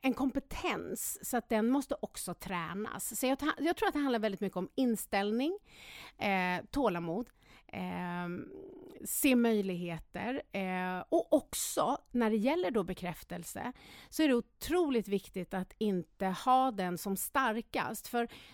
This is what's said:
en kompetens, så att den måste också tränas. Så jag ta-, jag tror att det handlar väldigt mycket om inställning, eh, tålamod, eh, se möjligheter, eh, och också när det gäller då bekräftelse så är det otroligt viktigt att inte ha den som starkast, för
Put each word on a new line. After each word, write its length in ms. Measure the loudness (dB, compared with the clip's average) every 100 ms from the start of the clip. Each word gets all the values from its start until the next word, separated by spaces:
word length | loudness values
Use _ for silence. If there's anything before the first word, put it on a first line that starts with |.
en 120 | 0
kompetens, 1160 | 0 0 -2 -4 -4 -2 -2 -4 -6 -6 -8 -4
så 80 | -4
att 120 | 0
den 200 | 2 4
måste 260 | 2 0 -4
också 320 | -6 -8 -8
tränas. 880 | -8 -6 -4 -4 -6 -6 -8 -8 -2
Så 60 | 0
jag 140 | 2
ta-, 160 | 0 0
jag 180 | 0 2
tror 100 | 2
att 60 |
det 60 | 2
handlar 200 | 2 2
väldigt 220 | 0 0
mycket 160 | -2 -2
om 120 | -4 2
inställning, 840 | 2 2 0 0 0 0 0 -2 -8 -20 -20 -18 -18 -4
eh, 480 | 0 2 2 -2 -2
tålamod, 580 | 2 2 2 0 -2 -4 _ -20 -20 -12
eh, 600 | -8 -6 -4 -4 -4 -4 -6 -8 -14 -16 -16 -16 -12 -6
se 300 | 2 6 8
möjligheter, 1040 | 6 4 2 -2 -4 -6 -8 -6 -4 -6 -6
eh, 520 | -4 -2 -2 -2 -4 0
och 240 | 0 4
också 640 | 2 2 -4 -4 0 0 0 -2
när 180 | 0 2
det 80 | 4
gäller 340 | 2 2 0
då 120 | 0
bekräftelse 880 | -2 -4 -8 -10 -10 -12 -10 -10 -10 -10 -18 -20 -8
så 140 | 2
är 40 | 4
det 80 | 4
otroligt 720 | 0 _ -2 2 2 2 0
viktigt 460 | -2 -2 -8 -6
att 200 | -6 -6 -2
inte 480 | 0 0 -2 -4 -2
ha 460 | 0 4 6 4
den 260 | 2 -2 -2
som 200 | -2 -4
starkast, 880 | 0 2 2 0 -2 -2 -2 -6 -4
för 200 | -2 -2 -6 -20